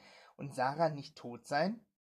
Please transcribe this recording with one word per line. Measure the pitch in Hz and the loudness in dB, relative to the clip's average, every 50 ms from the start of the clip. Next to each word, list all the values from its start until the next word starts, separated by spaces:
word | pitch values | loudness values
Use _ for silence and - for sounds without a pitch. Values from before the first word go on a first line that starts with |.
| - - - - - - - | -20 -20 -20 -20 -20 -20 -14
und | - 139 143 - | -10 -10 -8 0
Sarah | 127 123 131 143 156 170 156 | 2 2 2 4 4 2 2
nicht | 147 143 - - - | 2 -2 -8 -12 -14
tot | - - 120 120 120 - | -12 -10 -10 -10 -10 -6
sein? | - 147 143 165 202 233 226 - _ _ _ | 0 2 2 2 2 0 -2 -10 _ _ _